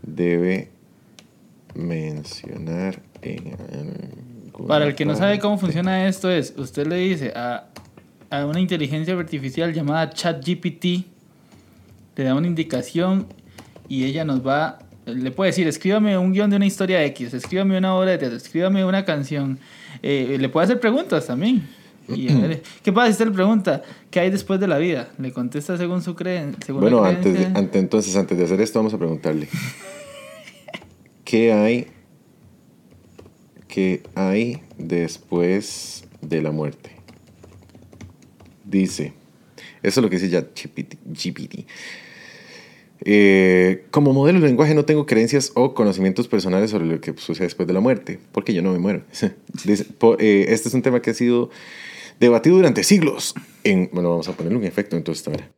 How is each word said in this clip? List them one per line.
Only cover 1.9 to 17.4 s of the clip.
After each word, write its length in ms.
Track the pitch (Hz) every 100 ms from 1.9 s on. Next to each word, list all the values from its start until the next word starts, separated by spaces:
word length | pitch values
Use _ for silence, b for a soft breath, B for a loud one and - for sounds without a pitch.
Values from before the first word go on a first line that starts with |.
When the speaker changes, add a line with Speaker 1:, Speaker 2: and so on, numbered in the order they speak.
| 82 78 76 73 - - - 80 85 95 - - -
Speaker 1:
en 320 | - - - - - 139 151 - - - - 117 -
alguna 220 | - -
Speaker 2:
Para 180 | 151 147
el 80 |
que 100 | 139
no 100 | 151
sabe 180 | 151 196
Speaker 1:
parte. 100 | 208
Speaker 2:
cómo 160 | 208 208
funciona 480 | 185 156 185 190 190
esto 220 | 190 185
es, 240 | 175 131 -
usted 300 | 131 - 147
le 100 | 175
dice 360 | 185 175 131
a, 320 | - 120 117 - - - - _ _ -
a 160 | 143 143
una 140 | 165
inteligencia 540 | 185 180 143 156 160
artificial 580 | 185 160 147 135 135 170
llamada 380 | 160 143 160 156
Chat 340 | 156 175 156 135
G 140 | 175
P 100 | 180
T, 340 | - 180 180 185 _ _ b b b b b b b - -
le 80 |
da 100 | 131 135
una 100 | 175
indicación 800 | 160 - 127 123 165 185 190 190 - B B B B -
y 160 | 135
ella 200 | 131 135
nos 220 | 156 131 131
va, 320 | 143 160 - - - -
le 240 | 123 127
puede 180 | 131 190
decir, 160 | 180 165
"Escríbame 500 | 147 185 208 214 190
un 160 | 185
guión 160 | 190 208
de 60 | 202
una 100 | 196
historia 380 | 196 190 185 147
X, 280 | 139 120
escríbame 420 | 123